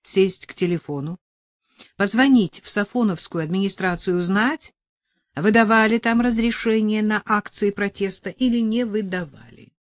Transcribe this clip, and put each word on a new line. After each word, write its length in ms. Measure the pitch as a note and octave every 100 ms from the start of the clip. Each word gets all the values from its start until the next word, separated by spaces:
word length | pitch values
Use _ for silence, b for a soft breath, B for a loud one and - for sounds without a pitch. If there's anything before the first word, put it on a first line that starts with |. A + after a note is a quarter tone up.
сесть 440 | - F#3+ F#3+ - -
к 80 |
телефону, 680 | - F3 E3+ - C#3+ D3 F3+ _ _ _ _ B B B -
позвонить 680 | G3 A3+ C4+ B3+ F3+ -
в 60 | -
Сафоновскую 760 | G#3 G3+ B3+ G#3+ E3 - E3
администрацию, 760 | D#3 F#3+ G3 - F#3+ E3+ - F3+
узнать, 540 | F3 G3+ A#3+ D#4 - _ _ _ _ _ _ C#3
выдавали 600 | G3 A#3 G#3+ A3 A3 A3+
там 240 | A#3 A#3
разрешение 800 | A#3+ A3+ A#3 - A3+ A3 G#3+ G#3+
на 200 | G#3+ G#3+ -
акции 440 | G#3 - - G3+
протеста 600 | G3+ G3+ - G3 F#3+ F#3+
или 300 | - B3+ A#3
не 240 | A3 A#3
выдавали. 880 | A#3 G#3+ G3 F#3 D#3 - - - - _